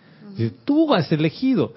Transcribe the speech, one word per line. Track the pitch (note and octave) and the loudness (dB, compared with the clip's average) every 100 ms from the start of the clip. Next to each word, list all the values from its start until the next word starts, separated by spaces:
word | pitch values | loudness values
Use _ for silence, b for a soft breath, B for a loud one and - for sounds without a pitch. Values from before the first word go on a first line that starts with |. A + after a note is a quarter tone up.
| b b G#3 F#3+ | b b -14 -6
Dice, | A2+ - - | -6 -4 -2
tú | D4 D#4+ | 2 2
has | G#3+ - | 2 2
elegido. | D#3 D#3 - C4 A#3+ A2 | 0 0 -2 0 0 -2